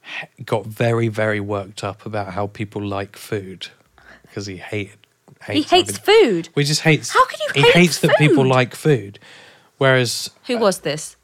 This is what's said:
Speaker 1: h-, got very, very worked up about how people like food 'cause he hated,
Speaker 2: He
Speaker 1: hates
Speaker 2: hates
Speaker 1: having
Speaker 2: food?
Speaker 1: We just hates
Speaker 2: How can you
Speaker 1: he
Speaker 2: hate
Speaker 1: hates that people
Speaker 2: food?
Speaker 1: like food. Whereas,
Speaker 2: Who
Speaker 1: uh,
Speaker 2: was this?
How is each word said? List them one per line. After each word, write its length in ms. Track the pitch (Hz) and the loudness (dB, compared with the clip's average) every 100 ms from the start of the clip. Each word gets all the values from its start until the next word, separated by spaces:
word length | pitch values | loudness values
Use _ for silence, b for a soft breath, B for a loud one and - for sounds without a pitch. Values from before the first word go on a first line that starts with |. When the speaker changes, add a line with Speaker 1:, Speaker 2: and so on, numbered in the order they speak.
Speaker 1:
h-, 420 | - - - _ - | -14 -14 -14 _ -6
got 200 | 113 107 | -6 -6
very, 420 | 107 117 117 117 | -4 -2 0 -2
very 320 | 107 107 104 | -2 -2 -2
worked 440 | 101 101 95 107 | -4 -6 -8 -10
up 220 | 104 95 - | -10 -10 -10
about 280 | 107 95 | -8 -8
how 140 | 92 101 | -6 -8
people 380 | 101 101 107 101 | -8 -10 -8 -8
like 300 | 98 101 - | -8 -8 -14
food 520 | - 107 95 92 - _ _ _ b b _ | -10 -8 -8 -16 -18 _ _ _ b b _
'cause 120 | - 101 | -12 -12
he 100 | 92 | -12
hated, 400 | - 107 98 _ _ _ _ _ - | -10 -10 -10 _ _ _ _ _ -6
Speaker 2:
He 60 | - | -4
Speaker 1:
hates 80 | 302 | 2
Speaker 2:
hates 260 | 359 370 - | 2 2 -4
Speaker 1:
having 260 | - 427 349 | 4 6 6
Speaker 2:
food? 160 | 175 165 - | 2 -2 -2
Speaker 1:
We 80 | |
just 180 | 143 151 | -2 0
hates 300 | 160 147 113 | 2 2 2
Speaker 2:
How 140 | - 508 | 2 2
can 140 | - | 0
you 80 | 605 139 | -4 2
Speaker 1:
he 60 | |
Speaker 2:
hate 120 | 262 | 4
Speaker 1:
hates 260 | 480 175 - | 6 4 4
that 180 | 160 - | 2 4
people 260 | 151 - | 4 4
Speaker 2:
food? 60 | 131 | 4
Speaker 1:
like 260 | 127 127 - | 2 0 -2
food. 440 | 156 139 101 101 b b b b b _ | 0 0 -2 -18 b b b b b _
Whereas, 520 | 135 131 120 - - _ - | 2 4 2 -4 -10 _ -6
Speaker 2:
Who 100 | 240 | 0
Speaker 1:
uh, 20 | |
Speaker 2:
was 200 | 214 175 | 0 0
this? 360 | 160 147 - - | -6 -8 -10 -18